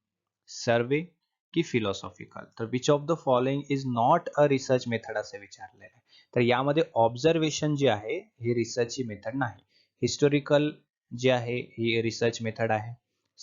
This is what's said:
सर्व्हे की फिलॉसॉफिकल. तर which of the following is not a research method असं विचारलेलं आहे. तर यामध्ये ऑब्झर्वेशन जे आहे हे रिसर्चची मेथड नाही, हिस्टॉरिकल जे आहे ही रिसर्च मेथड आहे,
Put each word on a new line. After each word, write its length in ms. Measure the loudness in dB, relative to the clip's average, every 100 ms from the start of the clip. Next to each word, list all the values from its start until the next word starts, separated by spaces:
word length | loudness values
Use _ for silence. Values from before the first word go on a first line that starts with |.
| _ _ _ _ _
सर्व्हे 540 | -8 0 2 2 -2 -2 _ _ _ _
की 100 | -4
फिलॉसॉफिकल. 800 | 0 0 0 -4 -10 -16 -18 -16 -18 -10
तर 60 | -4
which 240 | -2 2
of 100 | 2
the 120 | 2
following 460 | -2 2 2 2 -2
is 300 | -2 -4 -2
not 300 | 0 4 2 2 2
a 80 | 4
research 400 | 2 2 0 2
method 260 | -4 -4 -8
असं 240 | -8 -12
विचारलेलं 440 | -18 -20 -20 _
आहे. 180 | -20 _ _ _ _ 0
तर 60 |
यामध्ये 420 | 2 2 2 0 0 2
ऑब्झर्वेशन 800 | 2 4 2 2 0 0 -2 2
जे 140 | 2
आहे 280 | 2 -2 -6
हे 360 | -8 _ -2
रिसर्चची 500 | -2 -2 -2 -4 -4
मेथड 320 | -8 -8 -8 -4
नाही, 260 | -6 -6 _ _ _ _
हिस्टॉरिकल 720 | -4 2 2 2 2 2 2 -4 _ _ _ 0
जे 140 | 2
आहे 280 | 2 0 -6
ही 420 | -6 -4 0 0
रिसर्च 360 | 0 0 -2 -2
मेथड 300 | -6 -2 -2
आहे, 320 | 0 -4 -14 _ _ _ _